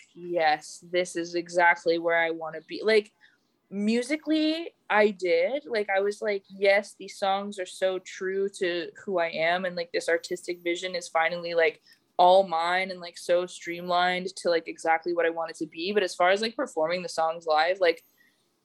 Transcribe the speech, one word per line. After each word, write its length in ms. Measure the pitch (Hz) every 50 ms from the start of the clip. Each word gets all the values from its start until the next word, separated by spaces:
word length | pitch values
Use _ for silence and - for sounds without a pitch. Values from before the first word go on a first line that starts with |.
| - _ -
"Yes, 680 | 170 175 175 175 175 160 151 151 160 - - - - 175 170
this 240 | 180 180 180 175 -
is 200 | 170 170 175 175
exactly 600 | 175 170 175 175 175 170 170 180 180 - 170 165 170
where 180 | 165 170 165
I 140 | 165 165 165
wanna 300 | 165 165 160 156 156 156 156
be." 140 | - 170 - 185
Like, 280 | 214 220 214 214 - _ _ _ _ _ _ _ _ _ _ _ -
musically, 1040 | 190 202 208 214 226 240 240 254 311 311 - 302 311 311 311 311 311 330 339 - - _ _ -
I 220 | 190 214 214 214
did. 540 | 196 175 185 175 165 165 175 208 262 294 -
Like, 240 | - 240 214 208 202
I 120 | 196 196
was 200 | 202 202 208 -
like, 220 | 220 214 202 196 - -
"Yes, 460 | 196 196 196 196 196 208 208 - - -
these 180 | 190 196 -
songs 420 | - 202 190 190 202 202 208 202 190
are 60 | 185
so 340 | - - - 190 190 185 185
true 500 | - - - - 190 185 190 196 196 202 - -
to 320 | 196 175 175 175 160 139 - - -
who 140 | 214 190 170
I 100 | 170 165
am, 360 | 165 156 160 170 175 185 190
and, 100 | 180 175
like, 160 | 175 170 - -
this 160 | 170 - -
artistic 520 | 170 165 - - 180 175 - - 175 175 175
vision 320 | 170 170 175 185 185 180
is 120 | 175 175 -
finally, 440 | - 165 165 165 175 175 170 170 170
like, 280 | 165 165 156 156 _ _ _ _ _ _ _ _
all 260 | - 180 180 185 190 196
mine 440 | 185 165 160 165 175 180 185 190 190
and, 80 | 185 180
like, 180 | 175 175 -
so 280 | - - - 175 175 185
streamlined 880 | 180 - - - 170 170 175 180 180 175 180 180 180 180 180 185 190 -
to, 120 | - - 175
like, 180 | 170 160 165
exactly 460 | 160 160 - - 160 165 160 - 180 170
what 120 | 170 165
I 60 | 165
want 200 | 165 165 165 165
it 60 | 156
to 100 | - 165
be." 260 | 156 - 165 170 196 208
But 100 | 208 185
as 120 | 175 -
far 160 | - 175 180
as, 100 | 196 202
like, 140 | 220 233 -
performing 480 | - 262 - - 160 156 160 180 180 175
the 60 | 165
songs 360 | - 165 160 160 165 170 165
live, 320 | 160 151 151 160 175 190 196
like, 240 | 185 165 165 - - _ _ _ _ _ _ _ _ _ _ _